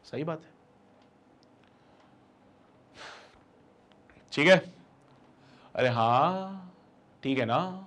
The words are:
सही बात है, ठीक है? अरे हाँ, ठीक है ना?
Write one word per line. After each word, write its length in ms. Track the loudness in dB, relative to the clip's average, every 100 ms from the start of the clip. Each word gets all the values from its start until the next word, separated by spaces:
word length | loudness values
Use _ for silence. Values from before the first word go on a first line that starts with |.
सही 200 | -12 -10
बात 160 | -8 -8
है, 60 | -12 _ _ _ _ -20 -20 _ _ _ _ _ _ _ _ -20 -20 _ _ _ _ _ _ _ _ -20 -20 -20 -20 -20 _ _ _ _ _ -20 _ -20 -10
ठीक 160 | 0 6
है? 80 | 6 4 -20 -20 -20 -20 -20 -20 -20 -20 -20 -12 -2
अरे 120 | 0
हाँ, 840 | 2 2 2 2 -2 -8 -14 -18 -20 -20 _ _ _
ठीक 160 | -4 -2
है 60 |
ना? 160 | 0 -2 -2 -10